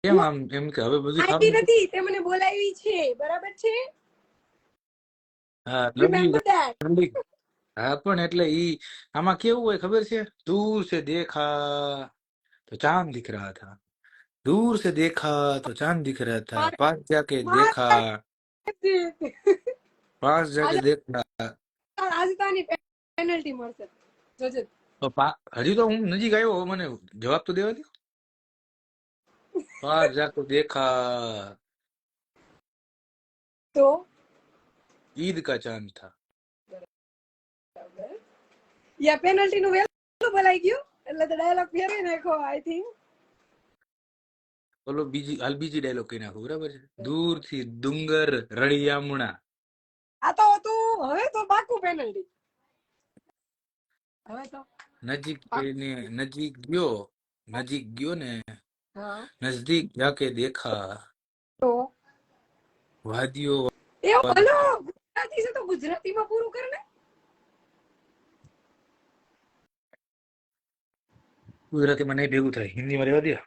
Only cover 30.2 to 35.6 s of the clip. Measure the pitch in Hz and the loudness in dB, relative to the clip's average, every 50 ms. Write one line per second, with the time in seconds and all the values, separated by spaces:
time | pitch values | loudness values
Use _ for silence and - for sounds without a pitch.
30.2 | 151 147 - 147 139 131 135 147 151 147 - 139 135 131 127 127 123 123 123 120 | -2 -2 -2 -6 -4 0 0 0 0 0 -2 0 0 2 2 2 0 0 -2 -2
31.2 | 120 113 110 104 98 98 98 _ _ _ _ _ _ _ _ _ _ _ _ _ | -4 -6 -6 -8 -10 -12 -16 _ _ _ _ _ _ _ _ _ _ _ _ _
32.2 | _ _ _ _ _ _ _ _ _ _ _ _ _ _ _ _ _ _ _ _ | _ _ _ _ _ _ _ _ _ _ _ _ _ _ _ _ _ _ _ _
33.2 | _ _ _ _ _ _ _ _ _ _ _ 285 277 277 294 339 359 _ _ _ | _ _ _ _ _ _ _ _ _ _ _ 6 6 6 6 2 -4 _ _ _
34.2 | _ _ _ _ _ _ _ _ _ _ _ _ _ _ _ _ _ _ _ 139 | _ _ _ _ _ _ _ _ _ _ _ _ _ _ _ _ _ _ _ -6
35.2 | 165 185 180 165 147 - 131 117 | -4 -4 -4 -4 -2 -2 -4 -4